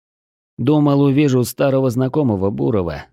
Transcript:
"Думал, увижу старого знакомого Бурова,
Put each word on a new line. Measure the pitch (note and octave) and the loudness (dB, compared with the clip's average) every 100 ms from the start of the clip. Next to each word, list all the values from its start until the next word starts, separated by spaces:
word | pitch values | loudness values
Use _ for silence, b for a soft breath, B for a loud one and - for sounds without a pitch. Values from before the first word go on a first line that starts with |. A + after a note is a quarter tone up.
| _ _ _ _ _ - | _ _ _ _ _ -4
"Думал, | A#2 D3+ C#3+ C#3 | 0 2 2 2
увижу | C#3+ C3+ D3 B2+ | 2 2 2 2
старого | A#2 - C#3 C3+ C3 | -2 -2 0 0 0
знакомого | A#2 C3 D3+ C3+ G2 G2 | -2 -2 0 0 0 -2
Бурова, | - C#3 G#2+ E2+ D2 - | -2 -2 -2 -4 -8 -14